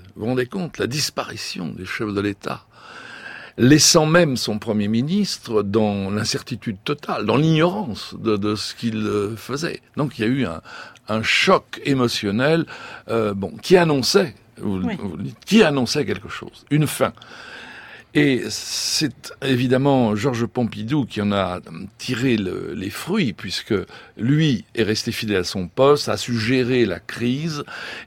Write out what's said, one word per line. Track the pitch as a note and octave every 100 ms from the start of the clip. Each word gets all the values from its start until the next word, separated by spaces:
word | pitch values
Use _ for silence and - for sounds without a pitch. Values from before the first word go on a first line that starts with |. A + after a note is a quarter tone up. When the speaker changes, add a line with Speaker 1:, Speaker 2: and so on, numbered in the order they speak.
| F#2 -
Speaker 1:
Vous | G#2+
vous |
rendez | B2+ B2
compte, | F#3+ F3 -
la | G#2+
disparition | D3+ C3 - A#2+ A2 - - E2
du | - F#2
chef | - A2
de | G2
l'État, | G2+ G2+ - - _ - - - - - - - - -
laissant | A#2+ D3+ - E3+ D#3
même | E3+ D#3+ A#2+
son | - G#2+
Premier | A#2 G#2+ G#2
ministre | A2+ C#3+ G3 G3 - - A2
dans | G2+ A2 G#2+ G2+ F#2+
l'incertitude | G#2 G#2+ C3 - A#2 - G2
totale, | - D3 - B2+ G#2
dans | A#2
l'ignorance | D#3+ D#3 E3+ G3+ E3 F#2+ - -
de, | G#2+ G#2
de | G#2 G#2
ce | -
qu'il, | - A#2 A2 G#2
euh, | G#2 G2+ A2
faisait. | - C#3 E3 - _ -
Donc | C#3+ -
il |
y |
a | A2
eu | C3+ G#2
un, | E2 - - - - -
un | G#2+
choc | G#2+ - - F3+ - -
émotionnel, | C#3+ C3+ A#2+ - G#2 G#2 C#3 E3 - - - - -
euh, | A2+ G#2+
bon, | G2 F#2+ -
qui | - F3+
annonçait, | E3 C#3+ A#2 G3+ E3+ - _ -
vous, | G2+ F#2+
Speaker 2:
Oui. | D3 G3
Speaker 1:
vous | G2 E2
le |
dites, | B2+ - -
qui | A3
annonçait | E3+ C#3 A#2 D3+ G#2+
quelque | G2 -
chose, | - - - -
une | D3 D3
fin. | - A2+ - - - - - - - - - - D3
Et | D3 B2 G#2+
c'est | - - - - - D#3 - - -
évidemment | C3+ B2+ B2+ B2+ C#3+ C3+ A2+ G#2
Georges | C3+ A#2 A#2
Pompidou | - A2+ G#2 A2 D3+
qui | A2+ -
en | G#2
a | G2+ F#2 F2+ - D#2+ G2+ -
tiré | - B2 C3 A2+
le, | F#2 F#2 F2
les | E2 F#2+
fruits, | - - G#3+ C3+
puisque | E2+ F#2+ - - G2+ - - - -
lui | A2+ D3+ D#3+ A2+ -
est | -
resté | G#2 G#2+ -
fidèle | G#2+ A2 F#2+
à |
son | F2+ G2 F2
poste, | - C3+ D3 -
a | G#2
su | - A#2
gérer | A2 C3 A#2+ B2+ A2
la | E2
crise, | - - A#2+ C3 E3 D3 - - - -